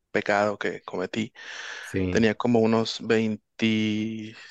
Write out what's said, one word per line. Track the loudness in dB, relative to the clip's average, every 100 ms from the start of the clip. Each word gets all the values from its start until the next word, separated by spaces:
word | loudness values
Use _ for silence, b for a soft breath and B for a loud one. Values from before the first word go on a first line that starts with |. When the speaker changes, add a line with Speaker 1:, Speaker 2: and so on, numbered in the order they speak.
| _
Speaker 1:
pecado | -4 0 2 2 0
que | -6 -6
cometí. | -8 -6 -4 -4 -6 B B B B B
Speaker 2:
Sí. | B -4 0
Speaker 1:
Tenía | 4 4 4
como | 2 4
unos | 6 4 2 -4 0
veinte, | 2 2 -2 _ -2 0 2 0 -2 -4 -6 -12 -16 -14